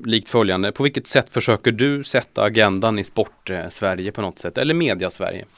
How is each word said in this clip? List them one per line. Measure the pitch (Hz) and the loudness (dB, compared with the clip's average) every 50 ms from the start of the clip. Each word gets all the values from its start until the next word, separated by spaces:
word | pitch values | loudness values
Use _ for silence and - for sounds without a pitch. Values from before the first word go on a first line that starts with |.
| - | -4
likt | 113 110 113 107 - | 0 0 0 0 2
följande. | - 120 110 95 92 92 98 101 | 2 4 4 4 2 0 0 -2
På | 101 - 139 | 0 0 0
vilket | 143 - 131 - | 0 0 -2 -4
sätt | - - 139 120 - | 0 0 0 0 0
försöker | - 123 - - 113 101 - 123 | -2 -2 2 2 2 2 2 0
du | 113 107 127 143 143 143 139 | 2 2 2 0 0 -2 -4
sätta | - - 127 - - - 107 107 | -2 -2 -2 -2 -2 0 0 0
agendan | 104 110 110 107 101 95 95 101 113 110 104 | 2 4 4 4 4 4 2 0 0 0 -2
i | 98 | -4
sport, | - - 113 104 - - _ - - | -4 -2 -2 -2 -2 -4 _ -10 -8
eh, | 92 87 82 87 | -6 -6 -6 -8
Sverige | - - 104 95 92 92 92 101 | -6 -2 -2 -2 -2 -2 -4 -6
på | 101 - | -6 -6
något | 104 92 82 - | -6 -6 -6 -8
sätt? | - 87 - | -8 -6 -4
Eller | 127 131 147 156 | -2 0 0 0
media | 170 170 135 98 90 92 92 | 0 0 0 0 0 -2 -4
Sverige? | - - 95 87 87 95 - - _ | -4 -4 -6 -6 -6 -8 -12 -16 _